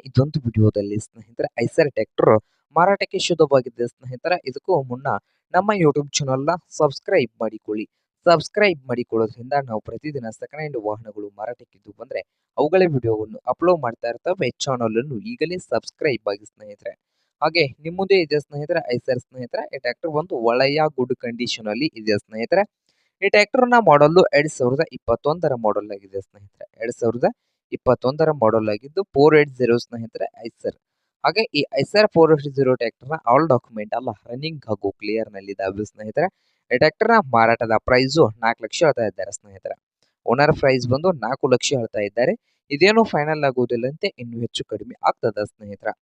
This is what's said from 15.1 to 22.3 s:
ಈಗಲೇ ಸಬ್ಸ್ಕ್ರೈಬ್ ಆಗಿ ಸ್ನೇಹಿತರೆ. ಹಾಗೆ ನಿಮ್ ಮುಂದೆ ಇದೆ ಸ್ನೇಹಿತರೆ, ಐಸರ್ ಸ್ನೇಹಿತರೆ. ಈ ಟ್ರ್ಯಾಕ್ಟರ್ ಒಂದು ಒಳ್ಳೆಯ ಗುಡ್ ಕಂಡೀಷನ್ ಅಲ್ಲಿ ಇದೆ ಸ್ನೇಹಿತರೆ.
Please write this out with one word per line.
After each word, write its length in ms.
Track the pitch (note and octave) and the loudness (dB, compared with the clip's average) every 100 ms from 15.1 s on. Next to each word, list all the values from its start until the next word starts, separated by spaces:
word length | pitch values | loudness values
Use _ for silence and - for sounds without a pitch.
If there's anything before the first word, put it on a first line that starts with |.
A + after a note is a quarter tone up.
| A2+ G#2 | -8 -10
ಈಗಲೇ 260 | B2 D#3 F3+ - | -6 -6 -6 -6
ಸಬ್ಸ್ಕ್ರೈಬ್ 580 | A#2 - - D3 A#2 G#2 | -6 -6 -4 -4 -2 -4
ಆಗಿ 140 | G#2 G#2 | -6 -12
ಸ್ನೇಹಿತರೆ. 400 | _ G#2+ G#2 G2 - _ _ _ - | _ -20 -14 -14 -16 _ _ _ -4
ಹಾಗೆ 220 | D#3 E3 C#3 - | -4 0 -2 -4
ನಿಮ್ 140 | D#3+ F3+ | -12 -6
ಮುಂದೆ 180 | F#3+ F#3+ D#3 | 2 2 2
ಇದೆ 140 | D3+ - | -2 -4
ಸ್ನೇಹಿತರೆ, 360 | D3 D3+ E3+ C3 B2 | -10 -4 -4 -2 -6
ಐಸರ್ 260 | - B2 - | -2 -6 -6
ಸ್ನೇಹಿತರೆ. 400 | C3 A#2+ - - | -16 -10 -10 -10
ಈ 60 | C#3 | -10
ಟ್ರ್ಯಾಕ್ಟರ್ 280 | A#2+ - E3 D3 | -8 -6 -4 -4
ಒಂದು 140 | - C#3+ A2+ | -4 -2 0
ಒಳ್ಳೆಯ 300 | B2 C3+ D3 D#3 C3 | 2 2 2 0 -2
ಗುಡ್ 160 | B2+ C3 A#2+ | -6 -6 -10
ಕಂಡೀಷನ್ 440 | A#2 A#2 - G#2+ | -8 -8 -6 -6
ಅಲ್ಲಿ 160 | A2 D#3 A2+ | -4 -4 -6
ಇದೆ 160 | G#2+ G2+ | -2 -2
ಸ್ನೇಹಿತರೆ. 380 | _ | _